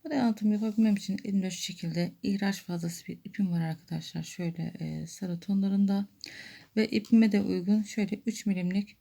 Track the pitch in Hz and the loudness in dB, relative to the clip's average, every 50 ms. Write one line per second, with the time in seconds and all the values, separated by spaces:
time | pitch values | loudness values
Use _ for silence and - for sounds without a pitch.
0 | _ 302 302 277 247 233 214 - 214 214 208 208 220 220 208 226 220 220 202 202 | _ -2 0 2 2 2 2 2 2 2 2 2 0 0 4 4 4 6 4 2
1 | - - 196 - - 208 196 196 185 185 185 - - - 196 - - 170 160 170 | 0 -4 -4 -4 -2 0 0 0 0 0 -4 -6 -8 -10 -8 -6 -6 -2 0 0
2 | 175 175 - _ - 202 196 196 196 196 196 - - - 175 170 170 170 170 - | -2 -2 -4 _ -2 -2 0 0 0 -2 -2 -4 -6 -6 -6 -4 -4 -6 -6 -8
3 | - - 175 - _ 202 - - 196 180 170 170 165 160 160 160 - - 170 160 | -10 -12 -12 -12 _ -12 -2 -2 0 0 2 0 0 -2 -4 -6 -8 -8 -8 -6
4 | 156 - - 165 160 - - - 175 170 170 165 165 - - - 165 156 156 156 | -6 -6 -8 -8 -8 -8 -8 -6 -6 -6 -4 -4 -8 -8 -6 -8 -8 -6 -6 -8
5 | 156 165 - - 196 180 175 170 - - 196 196 196 196 196 196 202 196 196 196 | -8 -10 -10 -8 -6 -6 -6 -6 -4 0 0 2 2 2 4 4 4 4 2 0
6 | 202 - _ _ - - - - - - - - - _ _ 214 220 - - 220 | -2 -4 _ _ -18 -16 -16 -16 -18 -18 -18 -20 -20 _ _ 0 0 2 0 -2
7 | 214 - 233 220 226 214 196 202 196 196 185 185 175 196 208 220 208 - - 220 | 2 4 6 6 6 6 4 2 2 2 -2 0 2 2 2 2 2 -2 -2 -2
8 | 202 196 208 202 - 233 226 - - 208 190 180 180 180 185 202 202 - - _ | -2 -2 -2 -4 -4 -6 -6 -2 -2 0 0 0 0 0 0 0 -2 -2 -12 _